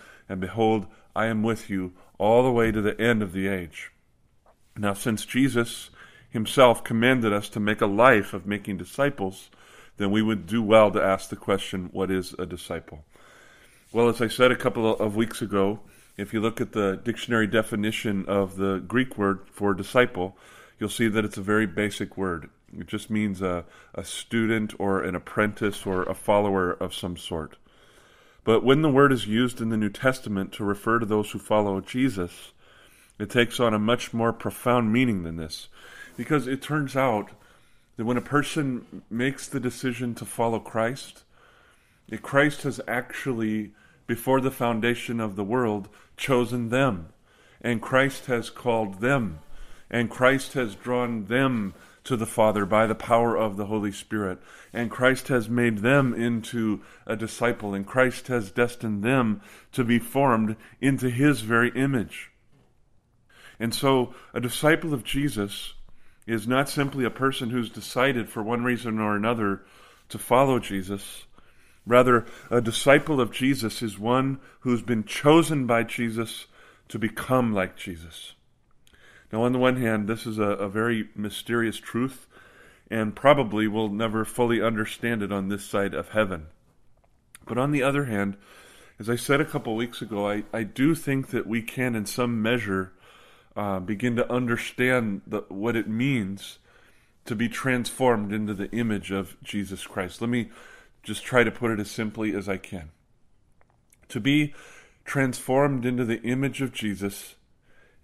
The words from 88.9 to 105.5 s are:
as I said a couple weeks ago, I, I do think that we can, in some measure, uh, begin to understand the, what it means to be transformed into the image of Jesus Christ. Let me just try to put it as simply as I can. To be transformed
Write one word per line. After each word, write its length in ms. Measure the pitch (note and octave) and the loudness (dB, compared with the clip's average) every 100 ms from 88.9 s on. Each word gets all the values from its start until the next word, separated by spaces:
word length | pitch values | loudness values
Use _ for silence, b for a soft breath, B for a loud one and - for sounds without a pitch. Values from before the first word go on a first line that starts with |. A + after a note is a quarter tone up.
| B | B
as 100 | G#2+ | -4
I 60 | A#2+ | -2
said 260 | - C#3+ | 2 2
a 40 | D#3 | 2
couple 300 | D3 - A2 | -4 -4 -4
weeks 280 | A#2+ - | -4 -6
ago, 260 | G#2+ G#2 G2+ | -6 -2 -2
I, 140 | G#2 G#2 | -2 -4
I 80 | A2+ | -6
do 320 | A2 - C#3 | -6 0 2
think 360 | D#3+ - C3+ C3 | 2 0 -2 -2
that 180 | A#2+ F#2 | -4 -2
we 160 | A#2 | -4
can, 320 | A2+ - B2+ A2+ | -4 -2 -2 -2
in 100 | G2+ | -4
some 380 | - B2 A#2 | -2 0 0
measure, 500 | A2 B2 G#2 F#2+ F#2 - b b b b b - | 0 0 0 -4 -4 -10 b b b b b -6
uh, 240 | G#2 F#2+ | -4 -4
begin 360 | F#2 G#2 B2 A#2 | -4 -2 0 0
to 140 | A2+ | 0
understand 920 | A#2+ B2 A#2 - - B2+ B2+ A2 G2 - | 0 0 -2 -4 0 2 2 0 -4 -6
the, 200 | G#2 - | -8 -6
what 260 | F#2+ A2 A2+ | -4 -2 0
it 140 | G#2 | -2
means 720 | A2 C3+ C3 F#2+ G2 - - b b b b b b - | -2 0 0 -2 -6 -12 -20 b b b b b b -6
to 100 | G#2+ | -2
be 140 | A#2 | -2
transformed 840 | - C3+ B2 A2+ - C3 A2+ G2+ | -2 -2 0 -2 0 2 2 0
into 220 | G#2+ G#2+ | -2 -4
the 160 | G2 G2+ | -4 -4
image 400 | A2 A#2 G2+ F2+ | -2 -2 -2 -2
of 260 | F#2+ F2+ - | -4 -6 -10
Jesus 460 | - G#2 F#2 F#2+ - | -10 -6 -6 -8 -10
Christ. 340 | - F#2 - | -8 -8 -6
Let 80 | A#2 | -2
me 220 | A#2+ A2 B B B B _ | -2 -4 B B B B _
just 200 | - G#2+ | -12 -10
try 200 | - B2+ | 0 4
to 60 | A#2 | 4
put 220 | - A#2+ | 2 -2
it 80 | G#2+ | -2
as 100 | G2+ | -4
simply 420 | - A2 A2 A2 G2 | -4 -6 -4 -4 -2
as 120 | F#2+ | -4
I 100 | F#2+ | -6
can. 340 | - F#2 D#2 - _ _ _ _ _ _ _ _ _ _ - | -8 -12 -14 -20 _ _ _ _ _ _ _ _ _ _ -10
To 100 | A#2+ | -4
be 340 | A2 D3 D3 B B B B B | 2 2 0 B B B B B
transformed 800 | - C#3 C3+ A#2+ - | -6 0 0 0 0